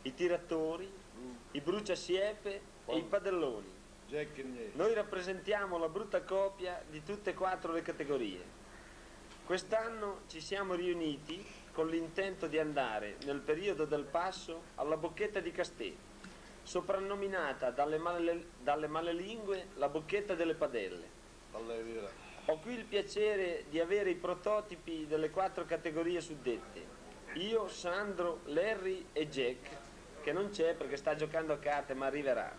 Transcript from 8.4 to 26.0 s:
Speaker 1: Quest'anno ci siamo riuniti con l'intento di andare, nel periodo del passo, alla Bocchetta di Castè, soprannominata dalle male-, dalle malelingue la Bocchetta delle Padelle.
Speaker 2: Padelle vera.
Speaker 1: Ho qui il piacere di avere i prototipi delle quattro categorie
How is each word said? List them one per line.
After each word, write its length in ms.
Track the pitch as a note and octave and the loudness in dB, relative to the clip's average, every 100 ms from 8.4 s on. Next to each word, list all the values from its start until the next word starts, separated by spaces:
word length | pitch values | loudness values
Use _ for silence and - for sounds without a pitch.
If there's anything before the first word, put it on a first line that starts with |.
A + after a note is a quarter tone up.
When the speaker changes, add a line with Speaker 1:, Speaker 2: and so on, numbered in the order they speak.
| F2+ - - - - - - - - - - | -10 -14 -16 -16 -16 -18 -18 -18 -16 -16 -2
Speaker 1:
Quest'anno 760 | F3+ - A3 A3+ A3+ G#3 F#3+ - | -2 2 2 2 -2 -4 -6 -10
ci 120 | D#3+ | -10
siamo 340 | D#3 G3 G3 F3+ | -4 -2 2 2
riuniti 720 | F3+ F3 D#3+ C#3 - E3+ G#3 - - | 2 2 2 0 -4 -8 -8 -14 -8
con 160 | - D#3+ | 0 2
l'intento 580 | E3 E3 F3+ G3 F#3 E3 | 2 0 0 0 0 0
di 100 | D3+ | 2
andare, 580 | D#3 C#3+ B2 G#2+ G#2 G2 C#3 | 4 4 2 2 -2 -4 -2
nel 140 | C#3+ | -2
periodo 460 | C#3 D#3 G3+ D#3+ D3+ | 2 2 2 2 2
del 180 | D3 | 2
passo, 580 | C#3+ E3+ F3+ F#3+ - E3 - - | 2 2 0 -2 -8 -10 -10 -4
alla 200 | D3 D#3 | 0 2
Bocchetta 420 | D#3+ D#3+ G#3 G3+ | 0 -2 0 0
di 120 | E3+ | -2
Castè, 400 | E3 E3+ - G#2 D2 - - - - - - | -2 -2 -2 -6 -6 -14 -16 -16 -16 -16 -16
soprannominata 1040 | - F#3 - G3 G3 G3+ G3 F#3+ D3+ B2+ B2+ | -4 -4 2 0 2 0 0 2 0 2 0
dalle 260 | A#2+ D3 D#3 | 4 4 4
male-, 480 | E3+ F3 E3+ E3+ - - | 2 2 4 2 -2 -4
dalle 260 | B2+ D3 D#3 | 2 2 2
malelingue 800 | D#3 E3+ E3+ G3 A3+ G3+ F#3+ F3+ - | 0 0 0 -2 -4 -2 -2 -2 0
la 140 | C#3+ | 2
Bocchetta 460 | D3+ D#3 G3 G3+ F3 | 2 0 0 2 2
delle 180 | E3 D#3 | 2 4
Padelle. 520 | D3+ A#2+ F#2 F2+ E2 - - - - | 2 2 -2 -4 -10 -16 -18 -18 -10
Speaker 2:
Padelle 320 | G#2+ A2+ A#2 | -8 -4 -4
vera. 260 | A2+ A2+ G2+ - - - - | -4 -4 -6 -10 -14 -6 0
Speaker 1:
Ho 120 | D#3+ | 0
qui 140 | G#3 | 0
il 120 | B3 G#3+ | -6 0
piacere 800 | G3+ G3 G3+ G#3+ G3+ F#3 E3 - | 0 0 2 4 4 2 0 -2
di 100 | D#3 | 2
avere 300 | E3+ G3+ G3 | 4 6 4
i 40 | E3+ | 2
prototipi 880 | F3+ F3+ - G#3+ G#3 E3+ - E3 D3+ | 2 2 4 2 2 -10 -6 -4 2
delle 220 | D#3 D#3 | 2 4
quattro 340 | E3+ F#3+ - E3 | 4 2 2 -2
categorie 560 | E3 E3 D#3 | 0 0 2